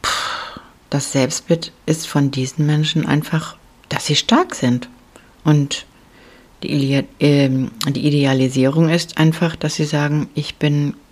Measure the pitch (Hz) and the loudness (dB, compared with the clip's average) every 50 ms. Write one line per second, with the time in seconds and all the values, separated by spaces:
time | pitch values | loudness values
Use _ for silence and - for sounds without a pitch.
0 | - - - - - - - - - - - - - - _ _ _ _ - 143 | -4 -4 -4 -4 -6 -6 -8 -10 -10 -12 -14 -18 -20 -20 _ _ _ _ -4 -4
1 | 139 - - 143 131 127 160 - - - 170 165 - - - _ _ - 156 160 | -4 -2 0 0 0 0 -2 -6 -2 -2 -2 -2 -2 -12 -16 _ _ -4 -2 -2
2 | - - - 147 139 139 135 131 131 131 - - 151 147 151 151 156 151 - 160 | -4 -2 0 0 0 2 0 -2 -6 -6 -2 -2 0 2 2 2 0 0 0 -2
3 | 147 - 143 147 147 - - 160 160 - - _ _ _ _ _ - _ - - | 0 2 0 0 0 0 -4 -4 -4 -4 -14 _ _ _ _ _ -12 _ -8 -6
4 | - - 147 - - - 226 285 370 359 - - - 247 240 240 - - - - | -2 -2 -2 -2 2 2 2 2 2 0 -4 -2 0 0 0 0 -2 -10 -20 -20
5 | _ _ _ - _ - _ _ - 156 151 147 143 139 - - - _ _ _ | _ _ _ -20 _ -20 _ _ 2 2 4 4 2 0 -4 -10 -12 _ _ _
6 | - _ _ - - - - - - _ _ _ - - - 147 135 135 139 139 | -20 _ _ -20 -20 -20 -20 -20 -20 _ _ _ -8 -4 -2 0 0 2 0 0
7 | - - - - 147 147 143 143 139 135 131 131 131 - - - - - 139 120 | 0 -2 -4 0 2 4 6 6 4 2 2 0 -2 -4 -6 -6 -4 -4 -4 0
8 | - 151 143 147 139 139 135 131 131 127 131 131 127 135 139 160 165 160 160 170 | 0 0 2 2 2 2 2 2 2 0 2 2 2 2 4 4 2 4 2 0
9 | 165 - - - 156 160 160 - 180 165 160 - - 156 - - 156 147 - 147 | -2 -4 -2 2 2 2 4 2 -2 -2 -2 -4 -6 -6 -2 -2 -4 -2 0 -2
10 | 147 147 147 151 143 - - - 147 - - _ - 151 147 147 147 143 - - | 0 0 0 -2 -2 -4 -6 -8 -8 -8 -6 _ 0 0 2 0 0 -2 -4 -8
11 | _ _ | _ _